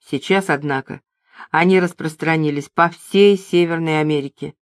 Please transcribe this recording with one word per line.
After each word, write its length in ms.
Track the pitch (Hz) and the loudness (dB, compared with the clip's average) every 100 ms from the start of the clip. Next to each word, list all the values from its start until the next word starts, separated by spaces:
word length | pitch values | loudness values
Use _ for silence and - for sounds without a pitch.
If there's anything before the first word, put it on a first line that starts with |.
Сейчас, 480 | _ 143 - 196 185 | _ -8 -2 -2 0
однако, 540 | 147 147 135 - 147 _ _ _ _ - | -4 -4 -6 -8 -16 _ _ _ _ -4
они 280 | 156 175 185 | 0 4 4
распространились 880 | 180 - 156 156 156 160 156 143 143 | 2 -4 -10 -6 -2 0 0 -4 -8
по 180 | - 170 | 0 -2
всей 480 | 170 - 196 202 202 | -2 -4 4 4 4
Северной 640 | - 175 170 165 165 156 | 0 0 0 -2 -2 -2
Америке. 540 | 151 151 135 _ - - | 0 -2 -4 _ -16 -16